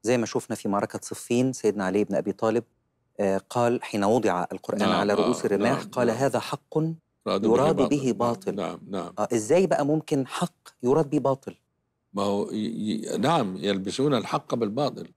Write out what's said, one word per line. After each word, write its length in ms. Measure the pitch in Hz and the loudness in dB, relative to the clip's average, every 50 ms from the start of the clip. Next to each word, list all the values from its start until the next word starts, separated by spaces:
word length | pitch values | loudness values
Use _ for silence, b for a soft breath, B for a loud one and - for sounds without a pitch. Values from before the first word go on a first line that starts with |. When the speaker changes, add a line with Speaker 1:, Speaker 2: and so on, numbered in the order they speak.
Speaker 1:
زي 160 | _ 107 127 123 | _ 2 0 2
ما 80 | 113 | 0
شفنا 300 | - - 123 - - 113 | 0 -2 -4 -4 -4 -8
في 120 | - - 110 | -6 -2 -2
معركة 320 | 101 101 107 - - 113 | 0 0 -2 -2 -6 -10
صفين 500 | - - 104 - - - 120 120 127 131 | -10 -10 -12 -12 -4 0 0 2 2 0
سيدنا 320 | 127 - - 107 98 104 98 | -2 0 0 0 0 2 -2
علي 200 | 92 92 104 202 | 0 2 0 0
بن 100 | - 190 | 2 0
أبي 180 | 147 - - | -2 0 -2
طالب، 320 | - - - 113 110 117 113 _ _ _ _ _ _ _ _ _ _ - | -4 0 0 0 0 0 -2 _ _ _ _ _ _ _ _ _ _ -2
آه، 200 | 101 98 95 98 - _ | 0 0 0 0 -4 _
قال 320 | - 123 120 120 120 120 | -2 0 2 2 2 0
حين 220 | - - - 104 101 | -4 -4 -4 0 2
وضع 420 | 101 113 127 107 104 87 90 87 - | 2 2 4 4 2 0 0 -2 -4
القرآن 260 | 95 92 - - 104 104 | -6 -12 -6 -6 -2 0
Speaker 2:
نعم، 120 | 101 95 | 2 2
Speaker 1:
على 200 | 90 87 101 101 | 2 2 2 2
Speaker 2:
آه، 40 | 104 | 2
Speaker 1:
رؤوس 280 | 101 101 - 120 - - | 2 2 2 0 0 0
الرماح 340 | 113 104 98 104 117 131 - | 0 0 2 2 2 0 0
Speaker 2:
نعم، 100 | - - | -4 -6
Speaker 1:
قال: 160 | - 127 123 | -2 0 2
Speaker 2:
نعم. 100 | 117 110 | 2 2
Speaker 1:
"هذا 220 | 117 135 139 - 120 | 2 0 2 2 0
حق 380 | - - - 143 _ _ - 156 160 160 165 165 _ _ _ _ _ | -2 -2 -8 -10 _ _ -2 -2 0 0 -4 -8 _ _ _ _ _
Speaker 2:
يراد 180 | 104 95 98 104 | -2 -2 2 4
Speaker 1:
يراد 320 | 110 113 120 139 156 156 | 4 4 4 4 4 4
Speaker 2:
به 120 | 139 135 113 | 2 2 2
Speaker 1:
به 240 | 143 147 135 127 | 2 0 2 0
Speaker 2:
باطل." 0 | 110 | 0
Speaker 1:
باطل. 400 | 98 120 120 117 - - 101 95 | 2 0 0 0 -2 -4 -6 -4
Speaker 2:
نعم، 240 | 101 90 82 87 - - 78 | -4 -4 -6 -6 -10 -12 -8
نعم. 220 | 98 95 82 85 90 101 | -6 -6 -6 -6 -4 -4
Speaker 1:
آه، 100 | 104 - | -2 0
إزاي 340 | 123 117 107 107 147 175 190 | 0 -2 2 4 4 4 6
بقى 200 | 165 170 - 143 | 4 2 0 2
ممكن 400 | 139 151 160 151 - 156 139 131 | 2 0 0 0 0 -2 -2 -2
حق 420 | - - - - - _ _ _ - _ _ | -2 -4 -4 -4 -4 _ _ _ -20 _ _
يراد 280 | - 120 135 156 156 139 | 2 2 4 4 2 2
به 80 | 151 147 | 0 0
باطل؟ 380 | 120 135 135 - - - 90 _ _ _ _ _ _ _ _ _ _ _ | 2 0 -2 -2 -4 -14 -14 _ _ _ _ _ _ _ _ _ _ _
Speaker 2:
ما 100 | - 98 | -6 -2
هو 280 | 98 101 101 101 104 - | -2 0 0 0 -2 -2
ي-، 40 | - | -2
ي-، 600 | 110 107 113 - - 104 107 - - - - - | -4 -4 -4 -4 -4 -4 -2 -4 -4 -4 -4 -4
نعم، 400 | - 101 135 170 165 120 95 92 | 0 2 2 2 2 0 -2 -4
يلبسون 580 | 90 80 101 101 98 95 101 - - 131 151 202 | -4 -2 -2 -2 -2 -2 -6 -2 0 0 2 2
الحق 400 | - 151 - - 151 - _ - | 0 0 -2 -4 -6 -4 _ -2
بالباطل. 540 | 120 117 104 104 127 147 127 - - - - _ | -2 -2 -2 0 -2 -2 -2 -4 -8 -14 -16 _